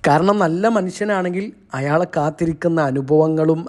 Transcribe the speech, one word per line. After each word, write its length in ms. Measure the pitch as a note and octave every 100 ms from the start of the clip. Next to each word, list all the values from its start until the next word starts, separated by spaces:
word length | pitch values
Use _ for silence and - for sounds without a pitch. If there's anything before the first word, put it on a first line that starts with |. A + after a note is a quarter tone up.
കാരണം 340 | D3+ D3 F#3+ G#3 E3+
നല്ല 220 | E3+ A3 A3
മനുഷ്യനാണെങ്കിൽ 680 | F#3 - G#3 G3 F3+ F3+ G#3+ - _
അയാളെ 340 | C3 C#3+ D#3 F3 E3
കാത്തിരിക്കുന്ന 600 | D3 D3+ E3 D3+ F3 E3 D3
അനുഭവങ്ങളും 680 | C3+ C3+ D3+ D#3+ D#3+ D#3+ D#3+